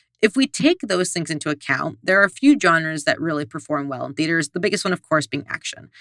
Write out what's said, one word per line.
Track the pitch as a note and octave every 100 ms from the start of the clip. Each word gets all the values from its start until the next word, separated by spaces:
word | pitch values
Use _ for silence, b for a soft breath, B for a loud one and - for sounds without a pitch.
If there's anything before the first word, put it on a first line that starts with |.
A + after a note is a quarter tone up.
| B _
If | A3 C4
we | C4+
take | - D4 F4+
those | A3+ F3+ F3+
things | F3+ E3
into | D#3 D#3
account, | D3+ - C3+ D3 -
there | - F#3+
are | G3
a |
few | - C4+ C#4
genres | F3+ E3 D#3+ D#3 D3
that | -
really | D#3+ D3+ D3
perform | D#3+ - D3 C#3+
well | C3 B2+
in | C#3
theaters, | D#3+ E3 D3+
the | -
biggest | G3 G3
one, | F#3+
of | F3+
course, | - D#3 C#3+
being | C#3+ -
action, | - - - - b